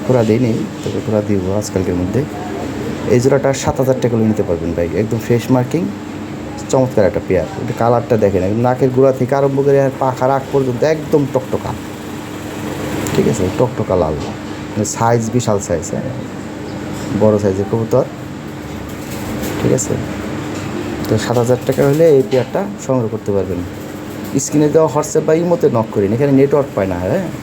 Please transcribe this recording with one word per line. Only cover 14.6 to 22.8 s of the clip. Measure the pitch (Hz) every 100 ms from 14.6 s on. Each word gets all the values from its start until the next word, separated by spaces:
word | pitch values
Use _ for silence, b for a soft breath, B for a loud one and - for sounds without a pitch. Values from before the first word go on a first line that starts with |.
| -
মানে | 107 104 -
সাইজ | 117 120 113 120
বিশাল | 120 104 -
সাইজ, | 85 78
হ্যাঁ, | 65 - - - - - - - - - - - 98
বড় | 107 104
সাইজের | 101 95 98
কবুতর, | 117 113 123 - - - - - - - - - - - - - - - -
ঠিক | - 135
আছে। | - - - - - - - - - - - - -
তো | 110 -
সাত | 120
হাজার | 117 123 -
টাকা | 127 139
হলে | 147 165 139
এই | 123
পেয়ারটা | 127 113 165 202 196